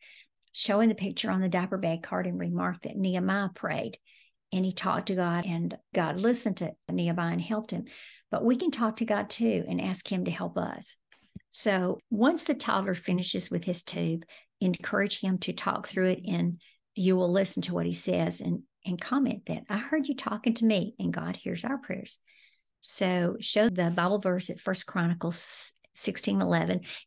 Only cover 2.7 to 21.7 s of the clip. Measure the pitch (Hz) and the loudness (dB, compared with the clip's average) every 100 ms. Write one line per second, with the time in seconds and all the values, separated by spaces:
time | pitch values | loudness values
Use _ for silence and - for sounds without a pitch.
2.7 | 175 - 202 190 180 185 196 190 185 185 | -4 -6 -2 0 2 2 0 -2 -4 -4
3.7 | - 117 - _ - _ _ _ 185 190 | -2 -4 -8 _ -20 _ _ _ -2 0
4.7 | 180 190 175 - 185 175 170 180 165 170 | 0 0 0 0 0 2 0 0 -2 -2
5.7 | - _ 233 220 180 226 240 220 185 170 | -6 _ 0 0 2 2 2 2 -2 -4
6.7 | - - 180 170 175 170 175 170 220 220 | -6 -4 0 0 2 0 0 -2 -4 -4
7.7 | 175 - - - - _ - 233 254 359 | -6 -8 -14 -20 -20 _ 0 2 2 2
8.7 | - 226 220 220 208 202 - 233 185 - | 0 0 0 0 0 0 0 2 2 0
9.7 | 175 190 185 - 185 180 165 175 180 175 | -2 -2 -2 -2 -2 -2 -2 -4 -2 -4
10.7 | - - - _ _ _ - - - 220 | -6 -10 -14 _ _ _ -20 -12 -4 0
11.7 | 190 180 - - 208 254 339 - 277 - | 2 2 -2 -2 4 4 4 2 0 0
12.7 | 196 196 175 - 180 180 190 175 175 175 | 0 0 -2 0 0 0 -2 -2 -2 -2
13.7 | 175 - 180 170 165 165 - - - 185 | -4 -4 -2 -2 -2 -6 -20 -20 -2 0
14.7 | 180 - 196 196 - 190 180 - 180 - | 0 0 0 0 0 -2 -2 -2 -4 -2
15.7 | - - 185 185 185 180 175 175 170 - | -4 -4 0 2 2 -2 0 0 -2 -10
16.7 | _ _ - 185 185 180 185 190 - 170 | _ _ 0 4 4 4 4 2 0 -2
17.7 | 175 170 170 - 175 165 175 175 170 - | 0 -2 -2 0 2 0 -2 -2 -4 -6
18.7 | _ 190 175 - 269 247 196 - 160 - | _ -6 -6 -2 0 0 0 -4 -8 -4
19.7 | 208 262 311 269 254 - 208 240 226 226 | -4 0 0 0 -2 -4 -2 0 4 4
20.7 | 202 180 - 180 170 165 180 - 170 - | 4 2 -2 -2 -2 -4 -4 -6 -4 -4